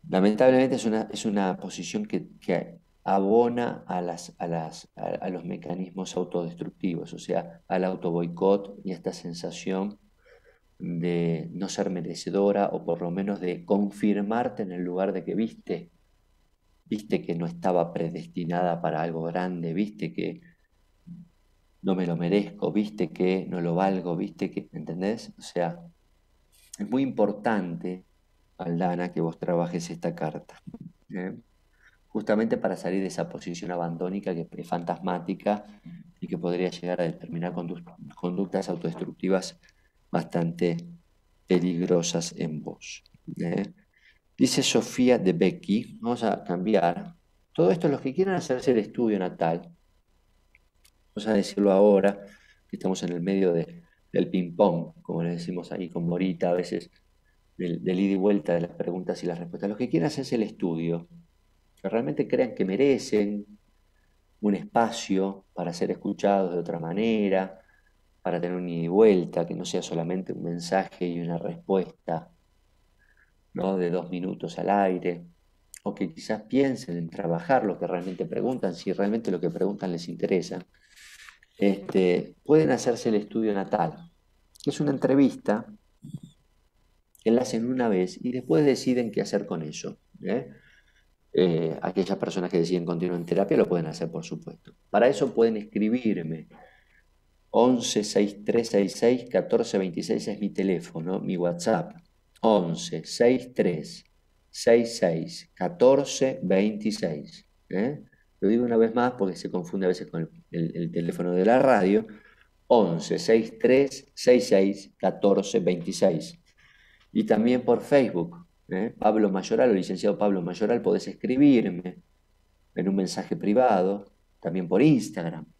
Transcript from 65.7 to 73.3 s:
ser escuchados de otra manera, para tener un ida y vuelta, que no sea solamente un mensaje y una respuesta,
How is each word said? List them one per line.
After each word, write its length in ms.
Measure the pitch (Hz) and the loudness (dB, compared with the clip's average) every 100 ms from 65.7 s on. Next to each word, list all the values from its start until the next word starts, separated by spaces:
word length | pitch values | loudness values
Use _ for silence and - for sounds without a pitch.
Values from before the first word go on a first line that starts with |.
ser 200 | 85 92 | -2 -4
escuchados 600 | 90 101 101 101 98 95 | -2 -4 0 2 4 2
de 80 | 87 | -2
otra 200 | 85 85 | -4 -6
manera, 840 | 80 92 113 110 101 95 95 - _ _ _ _ _ _ | -4 -2 0 2 2 2 0 -8 _ _ _ _ _ _
para 200 | 92 87 | -4 -2
tener 160 | 87 90 | -2 -4
un 100 | 90 | -4
ida 160 | 85 | -4
y 40 | 82 | 0
vuelta, 560 | 92 113 95 82 - 85 | 6 8 6 2 -2 -4
que 100 | 87 | -4
no 80 | |
sea 180 | 90 90 | -4 -6
solamente 520 | - 85 82 90 92 | -4 -4 -2 -4 -6
un 100 | 92 | -8
mensaje 640 | 87 85 85 95 92 - 90 | -6 -6 0 0 -2 -6 -6
y 140 | 85 | -4
una 160 | 85 85 | -4 -4
respuesta, 920 | 95 85 - 98 87 - - 82 - _ _ _ _ _ _ _ _ _ _ | -6 -10 0 0 0 -8 -6 -6 -6 _ _ _ _ _ _ _ _ _ _